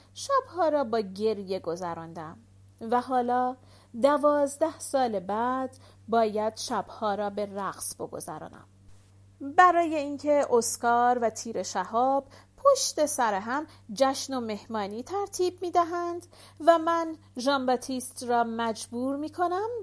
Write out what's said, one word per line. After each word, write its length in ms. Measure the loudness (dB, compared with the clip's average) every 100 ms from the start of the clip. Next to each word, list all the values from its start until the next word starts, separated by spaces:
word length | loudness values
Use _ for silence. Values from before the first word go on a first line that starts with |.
| _
شبها 560 | -14 0 0 0 0 2
را 140 | 2
با 160 | 0 -2
گریه 600 | -4 -2 -2 -2 -4 -6
گذراندم 760 | -4 -6 -6 -8 -10 -12 -14 -16 -20 -20 -20 _
و 200 | 0 0
حالا 540 | 2 0 2 0 0 -4 -14 -20 _ 2
دوازده 760 | 4 4 4 4 2 0 -2 -2
سال 400 | -4 0 0 -2
بعد 580 | -4 -2 -2 -2 -4 -10 -20 -20 0
باید 500 | 2 2 0 -2 -4
شبها 580 | -4 -4 -6 -6 -4 -2
را 140 | -4
به 160 | -4 -6
رقص 500 | -6 -8 -6 -8 -8
بگذرانم. 720 | -10 -10 -10 -12 -14 -18 -20 _ -20 -20 -20 _ -20 _
برای 540 | 2 8 8 8 2 0
اینکه 520 | -4 -4 2 4 6
اسکار 680 | 4 4 0 2 4 4 2
و 100 | 0
تیر 340 | -2 -6 -6
شهاب 640 | -4 -6 -2 0 2 0 -2 -16 -20 _
پشت 480 | 4 4 2 0 0
سر 280 | 2 0
هم 340 | 0 -2 -4 -6 -14 -14
جشن 400 | 0 2 2 -6
و 80 | -6
مهمانی 600 | -6 -8 -6 -6 -6 -8
ترتیب 580 | -6 -6 -4 -2 -2 -2
می‌دهند 680 | 0 2 2 -2 -4 -6 -10 -20 -20 2 4
و 140 | 4
من 380 | 2 0 -2 -8 -14 -4
ژان 280 | 0 0 0
باتیست 580 | -2 -2 -8 -8 -10
را 200 | -2 0
مجبور 720 | 0 -2 -4 -6 -8 -6 -4 -4
می‌کنم 520 | -6 -2 -2 -2 -4 -2